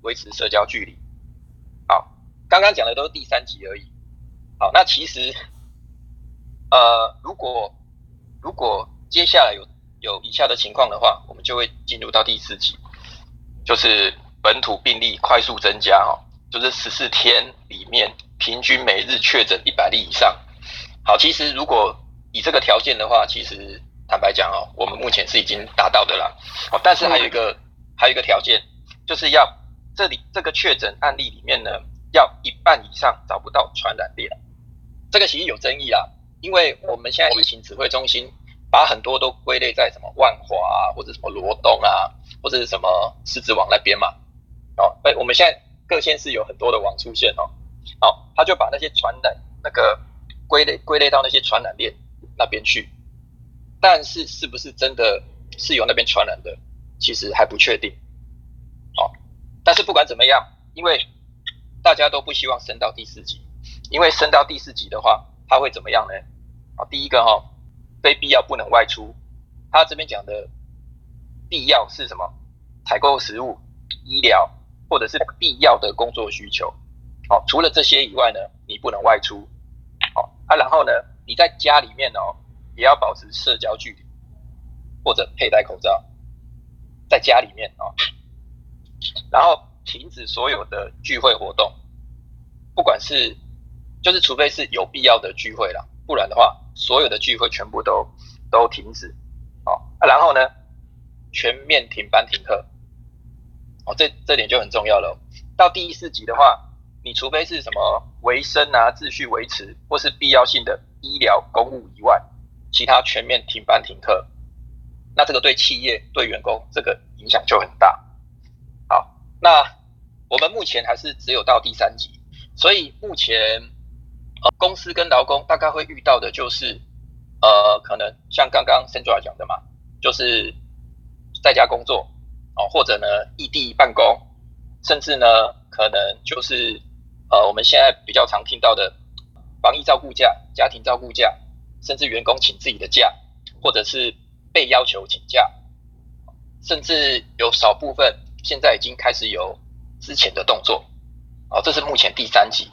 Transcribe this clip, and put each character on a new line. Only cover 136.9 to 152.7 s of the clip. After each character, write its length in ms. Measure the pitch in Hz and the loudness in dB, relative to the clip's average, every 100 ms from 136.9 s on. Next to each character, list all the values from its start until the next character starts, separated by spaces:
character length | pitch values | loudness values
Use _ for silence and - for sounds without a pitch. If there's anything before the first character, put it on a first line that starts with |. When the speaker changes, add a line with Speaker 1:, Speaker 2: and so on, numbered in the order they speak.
| - - - - | -20 -20 -20 2
Speaker 1:
呃， 180 | 107 104 | 4 4
我 60 | |
们 100 | 107 | 2
现 160 | 110 139 | 2 6
在 120 | 135 - | 4 2
比 60 | - | -4
较 140 | 120 | 0
常 180 | 120 101 | 0 -2
听 160 | - 117 | -6 0
到 160 | 123 | 2
的 180 | 107 95 - - - - - - - | 2 -2 -6 -20 -20 -20 -20 -20 0
防 140 | 120 | 0
疫 80 | 139 | 2
照 140 | - 135 | 0 0
顾 140 | 139 | 0
假、 240 | 127 123 - - | 2 2 2 -10
家 140 | - 127 | -2 -2
庭 160 | 120 | 0
照 140 | 117 123 | -4 -4
顾 140 | 123 | -4
假， 200 | 117 110 - - - - - | 0 0 0 -20 -20 -20 -18
甚 140 | - | -10
至 120 | 135 139 | -6 -4
员 160 | 113 | -4
工 140 | 120 131 | -2 0
请 160 | - - | -2 -4
自 120 | 139 | -10
己 80 | 104 | -10
的 100 | 98 | -2
假， 240 | - 110 - - - - - | 2 2 0 -20 -20 -20 -6
或 100 | 139 | -4
者 120 | 120 | -4
是 280 | - 135 120 - _ _ - | -6 -6 -6 -8 _ _ -2
被 160 | 170 127 | -2 2
要 160 | 127 | 2
求 240 | 127 98 98 | 0 -6 -8
请 180 | - - | -10 -2
假， 220 | 127 107 - - - - - - - - - - - | 0 0 -2 -20 -20 -20 -20 -20 -20 -20 -20 -20 -20
甚 200 | - 160 | -8 -6
至 420 | - 156 143 123 - - | -2 0 0 -2 -8 -2
有 140 | 117 | 0
少 220 | - 110 | 4 2
部 200 | - 147 | 2 -6
分 260 | 131 131 - - - | 0 0 0 -20 -14
现 160 | - 143 | -8 2
在 160 | 143 | 2
已 40 | 113 | 2
经 160 | 117 | -4
开 180 | 127 127 | -4 -4
始 140 | 123 110 | -2 -6
有 280 | 90 95 - - - - - | -6 -8 -10 -20 -20 -20 -20
之 160 | - | -8
前 180 | 143 - | -2 0
的 100 | - | 0
动 180 | 92 110 | -2 -2
作， 200 | - 107 - - - - - - - | -2 -4 -6 -20 -20 -20 -20 -20 -4
哦， 120 | - | -2
这 80 | - | -2
是 80 | 151 | -2
目 140 | 147 | -2
前 180 | 135 98 | 0 0
第 100 | - | -2
三 240 | 107 - 107 | 0 2 2
级。 200 | - - | 0 -8